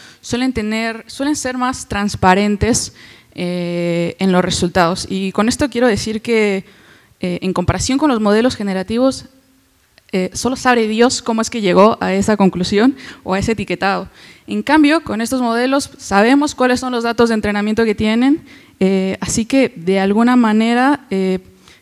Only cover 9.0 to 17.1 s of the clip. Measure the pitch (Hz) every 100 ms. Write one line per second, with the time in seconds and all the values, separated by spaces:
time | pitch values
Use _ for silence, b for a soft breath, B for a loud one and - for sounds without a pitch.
9 | 262 262 - _ _ _ _ _ _ _
10 | _ 196 185 - 240 262 254 247 220 220
11 | 240 - - 226 226 233 208 180 214 226
12 | 185 190 196 208 190 175 180 202 254 269
13 | B B - 190 214 208 185 175 196 185
14 | 185 B B B - 208 208 311 285 330
15 | 320 208 226 262 240 233 254 277 - -
16 | - 196 226 285 294 - 254 247 254 247
17 | 233